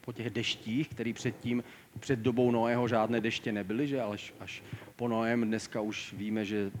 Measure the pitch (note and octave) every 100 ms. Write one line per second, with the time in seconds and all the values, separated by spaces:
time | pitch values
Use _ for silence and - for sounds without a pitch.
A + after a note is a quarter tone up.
0 | - A#2 A#2 A2+ A2 - A2 A#2+ D#3 -
1 | A#2 G#2+ B2+ A#2+ A#2+ A#2+ - - - -
2 | - B2 A#2+ A#2 B2 A#2 A#2 A#2+ A#2+ A2+
3 | A2 A#2 A2 - B2 G#2 F#2+ A2 C#3+ C3+
4 | A2 G#2 - - F#2+ - - - - -
5 | A#2+ A2+ A2+ A#2+ A2 A2 - A#2 G#2+ G#2
6 | - F#2 G#2 A2 G2+ G#2+ G2 -